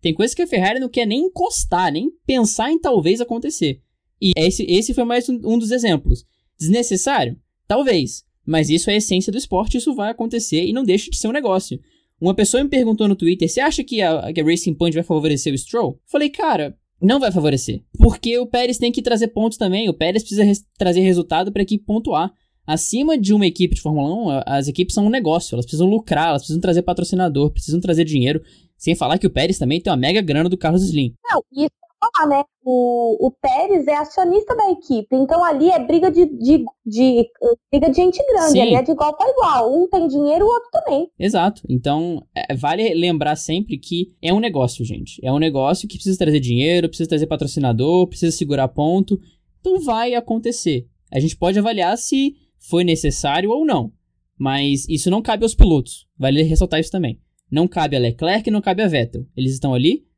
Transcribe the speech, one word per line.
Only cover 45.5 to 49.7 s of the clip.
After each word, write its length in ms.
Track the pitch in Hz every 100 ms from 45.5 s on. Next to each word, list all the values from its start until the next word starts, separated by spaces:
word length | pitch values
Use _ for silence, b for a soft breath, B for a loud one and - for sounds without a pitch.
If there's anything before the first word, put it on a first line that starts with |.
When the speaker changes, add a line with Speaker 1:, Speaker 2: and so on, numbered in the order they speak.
| 139 135 170 208
Speaker 1:
que 80 | -
precisa 240 | 196 185
trazer 200 | 160 151
dinheiro, 480 | 127 120 143 175 165
precisa 220 | - 165
trazer 160 | 156 156
patrocinador, 800 | 156 143 - 139 113 135 180 180
precisa 260 | - 170
segurar 360 | 160 151 139 131
ponto. 520 | - 151 185 190 196 b b _ _
Então 220 | 370